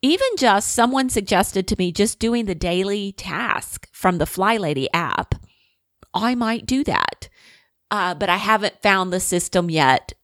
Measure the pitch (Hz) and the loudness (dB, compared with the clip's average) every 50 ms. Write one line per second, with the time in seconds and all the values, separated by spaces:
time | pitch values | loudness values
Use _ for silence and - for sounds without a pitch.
0 | - 262 320 370 539 523 466 370 262 240 202 202 - - - - 233 247 254 269 | 4 2 2 4 2 0 0 2 4 4 4 4 2 0 2 2 2 2 2 0
1 | 262 254 - 226 208 - 214 180 202 - - 196 185 - 214 - 185 175 165 - | 0 0 -2 -4 -2 2 0 0 0 0 -2 -4 -2 -2 -2 -2 -2 -4 0 0
2 | 202 208 - _ - 226 233 240 233 196 185 160 - 180 175 180 190 196 202 214 | 0 0 0 _ -2 -2 0 -2 -2 -4 -6 -4 -2 -2 0 0 0 -2 -2 -4
3 | 202 196 196 - - 185 170 - - 233 - - - - - - - - _ - | -4 -8 -10 -10 -12 -8 -6 -6 -4 -2 -4 -4 -4 -10 -14 -16 -16 -18 _ -2
4 | - 185 180 175 147 - - 180 185 202 233 226 196 156 151 131 135 - - 165 | 0 0 2 2 -2 -2 -2 -2 0 0 0 0 0 -2 -2 -2 -2 -2 -2 -2
5 | 175 143 - - - _ - - - _ _ _ _ _ _ _ _ _ _ _ | -2 -2 -4 -4 -4 _ -6 -8 -8 _ _ _ _ _ _ _ _ _ _ _
6 | - _ _ 185 208 233 254 247 240 220 226 233 - - 254 262 294 302 - - | -20 _ _ -2 0 0 0 0 0 -2 -2 -4 -2 -2 -2 0 0 0 0 0
7 | - - - _ - - _ _ _ - - _ _ _ _ _ _ _ - 208 | 0 -2 -4 _ -18 -20 _ _ _ -20 -20 _ _ _ _ _ _ _ -4 -2
8 | 190 180 180 151 202 190 175 196 - 185 220 214 202 190 - _ - 208 196 190 | -2 -2 -2 -4 0 0 0 0 2 2 2 2 2 -2 -4 _ 2 2 2 2
9 | 185 185 180 185 185 - - 175 - - - 185 175 170 160 156 147 131 131 127 | 2 0 -2 -2 -2 0 -2 -2 -2 0 0 0 0 2 2 4 6 6 6 4
10 | - - - _ | 2 -6 -20 _